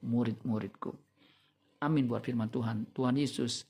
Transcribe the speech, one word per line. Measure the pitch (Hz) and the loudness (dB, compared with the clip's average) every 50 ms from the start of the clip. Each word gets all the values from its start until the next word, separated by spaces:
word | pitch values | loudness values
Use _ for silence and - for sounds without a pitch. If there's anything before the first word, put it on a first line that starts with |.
murid-muridku." | - 120 117 120 120 113 107 - - 127 110 107 101 98 - - - - - - _ _ _ _ _ _ _ _ _ _ _ _ _ _ _ - 147 | -4 0 2 2 2 2 -2 -2 -2 -2 -2 -2 -2 -6 -8 -8 -10 -10 -10 -12 _ _ _ _ _ _ _ _ _ _ _ _ _ _ _ -4 0
Amin | 151 156 143 127 117 | 2 4 4 4 2
buat | 120 117 - | 0 0 -2
firman | - 120 117 110 110 | 0 0 0 0 0
Tuhan. | - 127 117 113 110 107 113 - | 0 -2 0 0 0 -2 -4 -4
Tuhan | - - 127 123 127 143 | -2 0 2 2 4 2
Yesus | 143 127 - - 127 117 - - - | 2 0 0 -2 -2 -2 -2 -6 -10